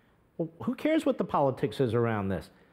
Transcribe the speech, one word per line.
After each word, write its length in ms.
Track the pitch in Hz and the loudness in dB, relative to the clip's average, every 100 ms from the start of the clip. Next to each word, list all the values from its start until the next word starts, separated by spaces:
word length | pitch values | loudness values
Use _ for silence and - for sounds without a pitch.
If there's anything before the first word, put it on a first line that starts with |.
| _ _ _ - | _ _ _ -8
Well, 100 | 160 - | -8 -6
who 140 | - 254 | -6 -2
cares 300 | 294 311 294 | 0 2 2
what 120 | 254 | -2
the 80 | 185 | 0
politics 560 | 180 139 127 143 - | 2 2 2 -4 0
is 120 | 127 | 0
around 360 | 113 117 110 98 | 2 2 0 0
this? 200 | 92 - - _ | -4 -6 -20 _